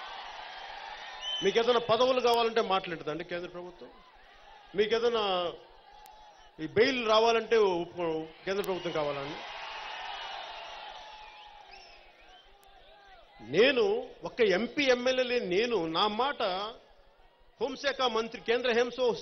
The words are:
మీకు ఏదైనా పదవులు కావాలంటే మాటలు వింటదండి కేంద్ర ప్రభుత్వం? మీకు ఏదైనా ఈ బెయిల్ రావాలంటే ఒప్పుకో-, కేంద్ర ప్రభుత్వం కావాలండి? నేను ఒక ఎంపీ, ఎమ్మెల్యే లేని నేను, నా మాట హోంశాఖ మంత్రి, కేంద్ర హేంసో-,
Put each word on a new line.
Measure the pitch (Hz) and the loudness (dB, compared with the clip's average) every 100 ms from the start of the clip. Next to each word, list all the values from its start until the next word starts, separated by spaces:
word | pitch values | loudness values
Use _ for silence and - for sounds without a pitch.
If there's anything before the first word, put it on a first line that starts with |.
| - - - - - - - - - - - - - - | -12 -12 -12 -14 -14 -14 -14 -14 -14 -14 -14 -10 -6 0
మీకు | 180 220 | 2 2
ఏదైనా | 233 233 | 4 2
పదవులు | 226 240 254 254 | 4 2 4 4
కావాలంటే | 240 233 226 226 | 4 4 2 2
మాటలు | 190 190 185 | 2 0 0
వింటదండి | 156 147 156 | -8 -6 -6
కేంద్ర | 175 175 175 | -6 -8 -8
ప్రభుత్వం? | 175 180 - 247 - - - - - - - - | -12 -14 -16 -20 -20 -20 -20 -20 -20 -20 -20 -6
మీకు | 190 214 | 0 2
ఏదైనా | 226 233 226 202 180 175 - - - - - - - - - - - | 4 2 2 2 0 0 -4 -14 -20 -20 -20 -20 -20 -20 -20 -20 -12
ఈ | 156 | -2
బెయిల్ | 165 262 254 220 | 4 4 4 4
రావాలంటే | 220 233 226 214 226 | 6 6 4 6 6
ఒప్పుకో-, | 202 175 170 175 165 160 160 - | 6 2 -2 -2 -2 -2 -6 -8
కేంద్ర | 185 196 | -4 -2
ప్రభుత్వం | 190 180 165 | 0 -2 -2
కావాలండి? | 156 147 143 139 165 - - - - - - - - - - - - - - - - 906 855 855 - 855 - - 784 - - - - - - - 831 831 - - - - - - - 110 | -2 -2 -4 -6 -10 -10 -10 -10 -10 -10 -10 -10 -10 -10 -10 -12 -12 -14 -14 -16 -16 -18 -18 -20 -20 -20 -20 -20 -20 -20 -20 -20 -20 -20 -20 -20 -20 -20 -20 -20 -20 -20 -20 -20 -20 -2
నేను | 156 262 254 196 226 - - | 4 4 4 2 0 -4 -12
ఒక | 170 - | -8 0
ఎంపీ, | 214 180 240 294 | 2 2 0 0
ఎమ్మెల్యే | 269 247 247 254 | 2 2 2 0
లేని | 247 247 196 | 0 0 0
నేను, | 180 233 214 160 | 0 2 0 0
నా | 165 208 | 0 0
మాట | 208 269 262 214 185 208 247 - - - _ - _ _ - | 0 -2 -2 -2 -4 -6 -12 -20 -20 -20 _ -20 _ _ -6
హోంశాఖ | 254 262 277 - | -6 -2 -2 0
మంత్రి, | 247 220 226 226 | 0 0 -2 -4
కేంద్ర | - 240 247 | 0 0 2
హేంసో-, | 226 247 240 247 202 | 2 2 2 0 0